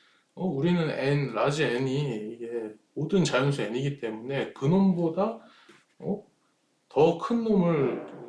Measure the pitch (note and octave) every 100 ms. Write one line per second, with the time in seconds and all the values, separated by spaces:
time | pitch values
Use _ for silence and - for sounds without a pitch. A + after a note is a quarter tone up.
0 | _ _ _ - F#3 C#3 E3 F3 D#3 -
1 | C3+ D3 C3 A#2 B2+ D3 C3+ A#2+ C3+ C3+
2 | D3 A2 G#2+ A#2 A#2 A#2+ G#2+ - _ -
3 | D3+ F#3+ D#3 B2+ C#3 C3+ G#2 A#2+ C#3+ C#3
4 | A2+ A2 B2 C#3 - - C3+ F#3+ G3 F3
5 | E3 E3 G#3+ A3+ - - - - _ -
6 | - G3+ - _ _ _ _ _ _ -
7 | D#3+ E3+ - A#3 A3+ G3 F3 D#3 B2+ -
8 | - -